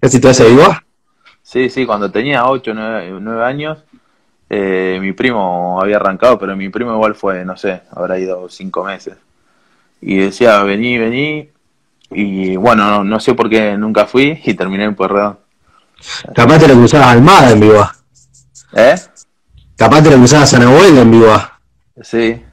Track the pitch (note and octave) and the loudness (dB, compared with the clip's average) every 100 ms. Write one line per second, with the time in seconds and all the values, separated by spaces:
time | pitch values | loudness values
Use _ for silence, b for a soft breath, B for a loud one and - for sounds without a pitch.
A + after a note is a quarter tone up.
0 | C3+ B2 C3 B2 A#2 B2 F3+ E3 _ _ | 0 2 2 4 4 6 4 0 _ _
1 | _ _ b b _ B2 B2+ C3 B2 G#2 | _ _ b b _ -6 -4 -4 -6 -4
2 | G2+ G#2 B2+ C#3 B2 C3+ A#2 A2 A2 A2 | -4 -6 -4 -2 -2 -4 -6 -10 -10 -10
3 | F2 F#2 G#2 A2+ A#2 C#3 D3+ D#3 _ _ | -12 -14 -12 -8 -6 -6 -12 -14 _ _
4 | _ _ _ _ _ G#2 F#2+ F#2 F#2 F#2 | _ _ _ _ _ -8 -4 -4 -4 -6
5 | G2 F#2 B2+ A#2+ F#2+ F2 F2+ F2+ G2 G#2 | -8 -6 -6 -4 -6 -6 -8 -6 -4 -2
6 | G2 F#2+ A#2+ A#2 F#2+ G2 G2 G2+ A#2+ A2 | -4 -2 -2 -2 -4 -10 -10 -10 -8 -4
7 | G#2+ G#2 G2+ F#2 F#2 F#2 G2+ F#2 _ - | -4 -4 -8 -8 -10 -10 -10 -10 _ -12
8 | F2+ F#2 F#2 F2+ F2+ - F#2+ F2+ F#2 F#2+ | -8 -8 -8 -10 -14 -18 -14 -10 -10 -12
9 | - F#2 _ _ _ _ _ _ _ _ | -18 -20 _ _ _ _ _ _ _ _
10 | - F#2+ G2 F#2+ A#2+ G#2 G2+ G2+ A#2+ A#2+ | -6 -4 -4 0 2 2 0 -4 -4 -4
11 | A2+ B2 D3 D3+ D3 _ _ _ _ _ | -4 -6 -6 -8 -14 _ _ _ _ _
12 | _ - G2+ F#2+ F#2+ F#2 A2 A2 G2+ G#2 | _ -8 -6 -6 -6 -2 0 2 0 -2
13 | G2+ G#2+ - A#2+ A2+ A2 G#2+ G#2 G#2+ G#2+ | -2 -4 -2 -2 0 -2 -2 -4 -4 -2
14 | G#2 B2 C#3 D#3 - G2 F#2 G2 G#2+ G2+ | -2 0 -2 -4 -8 -6 -6 -6 -6 -4
15 | F#2+ G2 - - _ _ _ B B B | -4 -2 -4 -8 _ _ _ B B B
16 | B B - - A#2 D#3 D#3 B2+ A#2 D3+ | B B -8 -2 2 4 6 6 4 4
17 | C3+ A#2+ D3 G3 C3+ G#2+ G#2+ G#2+ G2+ - | 4 4 6 6 4 4 4 4 2 -6
18 | _ _ _ _ _ _ _ - A#2 F3 | _ _ _ _ _ _ _ 0 2 2
19 | - _ _ _ _ _ _ _ A2 D3 | -4 _ _ _ _ _ _ _ 0 4
20 | D#3 C#3 B2 D3 C#3+ B2+ A#2+ C#3 G3 C#3+ | 4 6 6 4 2 4 4 6 6 6
21 | A#2 A2+ A2+ G#2+ - _ _ _ _ _ | 4 6 4 4 -2 _ _ _ _ _
22 | - A2+ A2+ A#2 - | -10 -4 -4 -6 -14